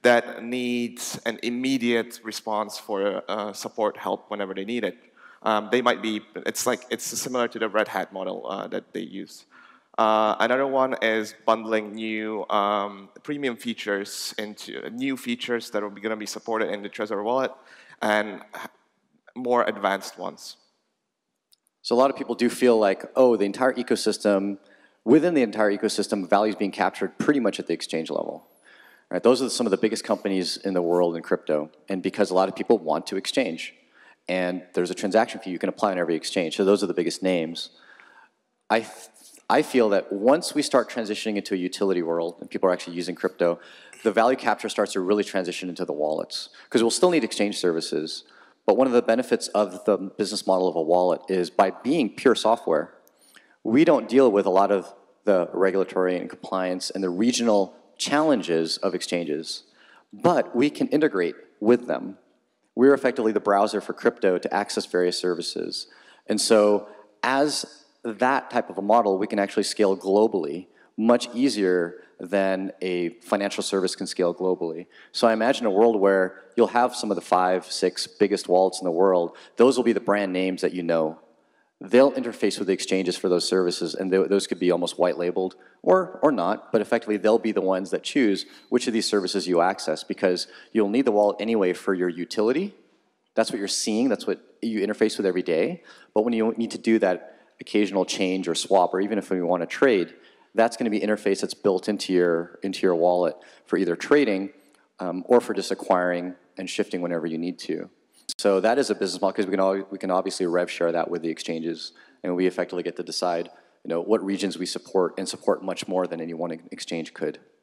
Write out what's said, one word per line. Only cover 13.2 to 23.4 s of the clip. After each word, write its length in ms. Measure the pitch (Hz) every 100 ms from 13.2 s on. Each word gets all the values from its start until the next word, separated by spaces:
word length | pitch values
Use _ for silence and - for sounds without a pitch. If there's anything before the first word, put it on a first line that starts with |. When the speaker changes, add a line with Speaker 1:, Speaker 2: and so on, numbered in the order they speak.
Speaker 1:
premium 340 | - 147 139 117
features 760 | 120 110 - 101 101 - - -
into, 520 | 104 104 - - 69
new 260 | 113 135 131
features 540 | - 120 - 120 -
that 140 | 107
are 60 | 101
gonna 260 | 101 104 110
be 100 | 104
supported 460 | 107 - 113 104
in 100 | 101
the 60 | 101
Trezor 340 | - 107 104
wallet 300 | 104 127 131 - - - - -
and 420 | 107 107 107 98 - - - _ _ _ _ _ _ -
more 260 | 123 123
advanced 560 | 110 104 98 95 - -
ones. 380 | 92 - - - _ _ _ _ _ _ _ _ _ _ _ _
Speaker 2:
So 120 | -
a 40 | 120
lot 80 | 135
of 60 | 135
people 180 | 139
do 140 | 117 123
feel 280 | 120 127 113
like, 280 | 104 95 -
oh, 220 | - 131
the 80 | 113